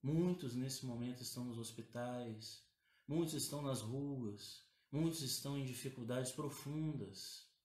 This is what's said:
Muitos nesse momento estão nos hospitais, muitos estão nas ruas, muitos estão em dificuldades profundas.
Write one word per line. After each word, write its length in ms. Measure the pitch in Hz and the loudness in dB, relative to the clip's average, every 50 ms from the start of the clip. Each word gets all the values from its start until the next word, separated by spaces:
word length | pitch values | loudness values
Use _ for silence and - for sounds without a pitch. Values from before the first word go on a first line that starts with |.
Muitos 520 | - 139 151 165 175 180 180 175 147 127 117 | 2 4 6 6 8 6 6 4 0 -2 0
nesse 300 | 127 127 135 131 - - | 0 0 0 0 -2 -2
momento 360 | 127 120 117 120 123 123 123 | -2 -2 0 -2 -2 -2 -4
estão 220 | 120 - - 127 123 | -6 -6 -4 -2 -2
nos 140 | 123 117 117 | -2 -2 -2
hospitais, 1080 | 113 110 113 - 113 - - 120 120 123 123 123 120 117 110 110 110 - - - - _ _ _ _ _ _ _ _ | -4 -4 -6 -8 -10 -6 -4 -4 -2 -2 -2 -2 -2 -2 -4 -6 -6 -10 -10 -12 -16 _ _ _ _ _ _ _ _
muitos 280 | - 143 165 170 156 156 | 2 4 4 4 4 2
estão 260 | 143 - - 143 147 | 0 0 0 -2 -2
nas 220 | 143 139 131 113 | 0 0 0 0
ruas, 840 | 107 110 123 135 143 143 139 131 120 104 101 104 - - - - - _ _ _ _ _ | 0 0 0 0 0 0 0 0 0 -2 -2 -4 -8 -10 -12 -14 -16 _ _ _ _ _
muitos 300 | - 147 160 165 160 - | 2 4 4 4 4 2
estão 380 | 139 127 - - - 139 139 143 | 0 0 0 0 0 0 0 0
em 60 | 135 | 0
dificuldades 680 | 127 123 - - 135 127 - 120 110 123 127 131 - | 0 -2 -2 -4 -4 -4 -2 -2 0 2 2 2 0
profundas. 1120 | - - 147 143 135 - - 139 147 156 156 156 147 127 104 95 98 - - - - - - - _ _ _ | 0 0 -2 -2 -2 -4 -4 -2 0 2 2 2 0 0 -4 -4 -6 -8 -10 -10 -10 -12 -14 -18 _ _ _